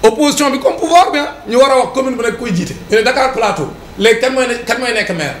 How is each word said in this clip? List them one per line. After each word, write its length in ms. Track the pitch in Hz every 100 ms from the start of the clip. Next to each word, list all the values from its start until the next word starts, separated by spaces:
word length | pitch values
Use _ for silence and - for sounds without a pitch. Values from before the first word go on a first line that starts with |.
opposition 480 | 220 226 294 285 285
bi 80 | 262
comme 180 | - -
pouvoir 340 | 320 339 381
bi, 60 | 302
ah, 180 | 285 - 208
ñu 80 | 233
war 120 | 269
a 60 | 262
wax 100 | 240
commune 220 | 262 262 233
bu 60 |
nekk 160 | 233 -
koy 120 | 240
jiite. 200 | 175 - - -
Ñu 60 | 214
ne 60 |
Dakar 300 | 240 262 262
Plateau. 360 | 262 208 170 147 - - -
Léegi 220 | 214 220
kan 100 | 254
mooy 140 | 262 254
ne, 60 | 240 -
kan 120 | 233
mooy 120 | 247
nekk 180 | 220 196
maire? 260 | 175 147 117